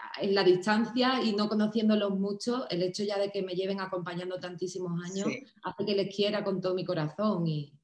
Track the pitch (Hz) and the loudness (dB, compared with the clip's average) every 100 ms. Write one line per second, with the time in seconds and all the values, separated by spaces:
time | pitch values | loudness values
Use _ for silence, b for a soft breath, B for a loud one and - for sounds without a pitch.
0 | - - 196 196 180 180 214 214 226 247 | -12 -4 0 4 6 6 6 2 2 2
1 | 254 262 220 202 214 214 214 226 214 214 | 2 2 2 2 2 2 2 2 4 4
2 | 202 190 196 202 240 247 254 175 180 185 | 2 0 -2 -2 -2 -2 -2 0 0 0
3 | 202 196 196 196 185 180 190 196 185 180 | -2 0 -2 -2 -4 -2 -2 -2 -4 -4
4 | 170 175 180 185 180 175 185 185 175 170 | -4 -6 -6 -6 -8 -6 -6 -6 -4 -4
5 | 175 190 202 - - _ - - 208 196 | -4 -4 -4 -4 -10 _ -10 -4 0 0
6 | 196 - 208 208 196 190 185 185 175 170 | 0 0 0 0 -2 -2 -2 -2 -2 -2
7 | 151 - 214 180 165 151 143 - | -2 0 0 2 0 -2 -6 -14